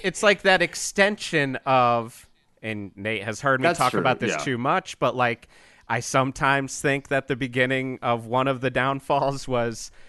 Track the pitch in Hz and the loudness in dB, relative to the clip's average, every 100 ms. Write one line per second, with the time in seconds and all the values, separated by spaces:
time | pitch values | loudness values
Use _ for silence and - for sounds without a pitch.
0 | 190 - 214 196 190 185 170 - - - | -2 0 2 2 4 4 2 -2 -4 2
1 | 202 208 - 160 139 127 139 127 120 120 | 2 2 -2 0 0 -2 2 4 4 2
2 | 117 - - _ _ _ 110 107 98 98 | -2 -10 -20 _ _ _ -8 -8 -8 -8
3 | 104 107 104 104 143 131 131 131 127 104 | -4 -4 -6 -4 0 2 2 2 2 2
4 | 127 120 120 80 101 120 135 180 - - | 2 0 0 -2 -2 -2 0 -2 -4 -2
5 | 131 123 120 117 - - - _ - 117 | -2 0 0 -2 -10 -20 -20 _ -6 -6
6 | - 135 131 - 139 139 135 - 147 139 | 0 0 0 0 2 2 0 -4 -2 -2
7 | - 135 - 131 127 127 127 131 131 127 | 0 -2 -2 -4 -2 0 0 0 -2 -4
8 | 131 117 113 123 135 131 131 127 131 135 | -2 -2 0 0 0 0 -2 0 0 -2
9 | - 143 139 139 - 123 117 110 - - | 0 0 0 -2 -2 -2 -2 -4 -12 -16